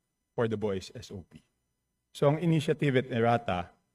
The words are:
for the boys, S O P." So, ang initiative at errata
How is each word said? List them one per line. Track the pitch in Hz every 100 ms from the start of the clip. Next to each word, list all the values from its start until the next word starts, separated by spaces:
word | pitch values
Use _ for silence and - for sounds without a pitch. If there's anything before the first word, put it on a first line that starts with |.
| _ _ _
for | - 113
the | 107
boys, | 104 95 - 110
S | -
O | 101
P." | - 78 _ _ _ _ _ _ _
So, | - 147
ang | 156
initiative | 170 160 160 139 147 127 127
at |
errata | 120 117 117 - 90 87 _ _